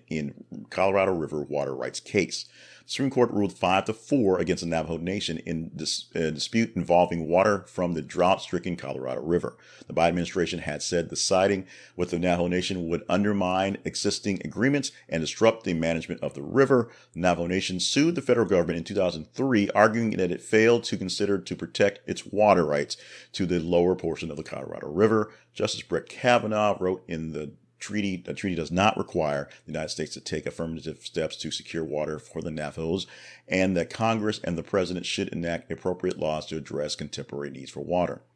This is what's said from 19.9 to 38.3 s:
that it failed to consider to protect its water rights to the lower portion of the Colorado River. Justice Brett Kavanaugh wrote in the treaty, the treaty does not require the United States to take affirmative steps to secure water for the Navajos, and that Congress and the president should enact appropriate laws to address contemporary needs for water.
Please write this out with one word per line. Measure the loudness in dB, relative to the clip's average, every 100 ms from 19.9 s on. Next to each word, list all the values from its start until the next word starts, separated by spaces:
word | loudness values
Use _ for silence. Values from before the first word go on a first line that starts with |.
| 4 0
that | 0 0
it | -2
failed | 2 6 6 6
to | 2 -4
consider | -4 -2 0 0
to | -2 -8
protect | -6 2 2 0 -6
its | -8 -4
water | 4 6 6
rights | 4 2 -2 -6 -14 -20 -12
to | -4
the | 0 0
lower | 2 4 4 2
portion | -2 -6 -6
of | -10
the |
Colorado | -10 -10 -10 -10 -4
River. | 2 4 4 0 -6 _
Justice | -4 -2 -4
Brett | -4 -4 -4
Kavanaugh | -2 2 4 2 0 2 2
wrote | 0 -2 -4
in | -8 -6
the | -8 -10 -12 _ _
treaty, | -8 -4 -2 -4
the | -8
treaty | -6 -4
does | -4 -2
not | 2 2 2
require | -2 -2 0 -2 -6 -12 -10
the |
United | -8 -6
States | -6 -8
to | -10
take | -8 -6 -6
affirmative | -6 -6 -6 -10 -12
steps | -8 -4 -4
to | -6 -8
secure | -10 -8 -6
water | -4 -4 -4 -6
for | -8 -10
the | -8
Navajos, | -6 -8 -6 -2 -2 -4 -14 -20 -20 -4
and | 0 2 2
that | 0
Congress | 0 0 0 0 -2
and | -4 -6
the |
president | 0 0 0 -2
should | -4 -4 -4
enact | -4 -4 -4 -6
appropriate | -6 -4 -2 -2 -2
laws | -2 -2 -4
to | -8
address | -6 -6 -6
contemporary | -6 -8 -10 -10 -8 -8
needs | -10 -12
for | -10
water. | -2 0 0 -2 -12